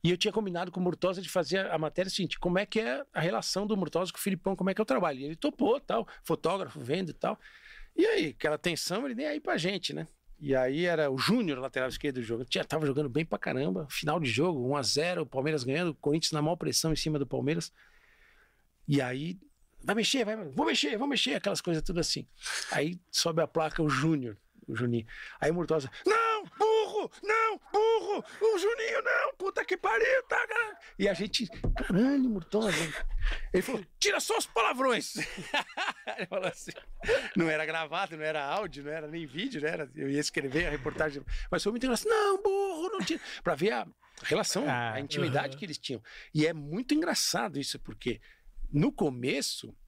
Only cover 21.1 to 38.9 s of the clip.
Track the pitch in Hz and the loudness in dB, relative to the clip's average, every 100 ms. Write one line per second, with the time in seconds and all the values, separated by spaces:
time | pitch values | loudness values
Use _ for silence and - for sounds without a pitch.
21.1 | 262 247 269 - 175 - 160 - 170 - | 0 0 0 0 -2 0 0 0 0 0
22.1 | - - - - - - - 147 180 _ | -2 -4 -12 -8 -6 -2 0 0 -4 _
23.1 | - 170 165 151 165 156 - 151 135 156 | 0 2 2 2 2 0 2 2 4 4
24.1 | 156 120 104 _ - - 113 120 117 113 | 2 0 -8 _ -20 -8 -2 2 0 -2
25.1 | - - - 147 170 165 160 135 - - | -14 -16 -2 0 2 2 0 0 -4 2
26.1 | 440 453 440 381 - 427 440 415 427 427 | 4 4 0 -4 0 4 4 2 -2 -4
27.1 | - 403 440 453 381 - 403 440 453 359 | -6 -2 2 2 -2 -2 2 4 4 2
28.1 | 381 - - 440 415 392 466 440 - - | -4 -4 0 2 2 0 0 -2 -2 0
29.1 | - - - 381 - - 370 381 453 453 | 0 0 -2 -4 -4 -2 0 2 2 4
30.1 | 523 - - - 453 440 - - - 196 | 4 2 -2 0 0 -2 -4 -20 -2 0
31.1 | 175 214 - 233 - - - - 185 254 | 0 -2 -2 -4 -4 -2 0 2 4 4
32.1 | 285 254 208 160 208 220 156 160 - - | 4 2 0 -2 0 2 0 -2 -2 0
33.1 | - - - - 185 190 233 190 - 415 | 2 2 0 0 0 0 -6 -8 -2 0
34.1 | 392 - 440 - - 220 254 262 220 - | 0 0 0 0 0 2 2 2 2 0
35.1 | - - - 165 294 - - 381 - - | -6 -6 -6 -4 -4 -4 -4 -6 -6 -8
36.1 | 226 185 196 185 - - - - - - | -8 -4 -2 -2 -4 -14 -14 -14 -8 2
37.1 | 453 254 - 160 156 156 160 156 165 196 | 2 2 0 2 2 0 -2 -2 -2 -2
38.1 | 160 156 156 139 175 208 139 143 | -2 -2 0 0 -2 -2 -8 -8